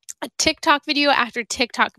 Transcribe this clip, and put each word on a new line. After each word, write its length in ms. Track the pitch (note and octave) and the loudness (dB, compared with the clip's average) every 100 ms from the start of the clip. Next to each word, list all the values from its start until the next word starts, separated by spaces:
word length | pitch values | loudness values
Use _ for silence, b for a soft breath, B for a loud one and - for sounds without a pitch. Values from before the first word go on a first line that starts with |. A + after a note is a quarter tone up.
| - - | -20 -14
a 60 | D4 - | -14 -2
TikTok 440 | D#4+ D#4 E4 C#4+ | -2 0 2 2
video 280 | - C#4+ C#4+ | 2 0 2
after 320 | B3+ A#3 A#3+ | 2 0 -6
TikTok 480 | G#3+ - A#3+ - G#3+ | -8 -4 -4 0 -2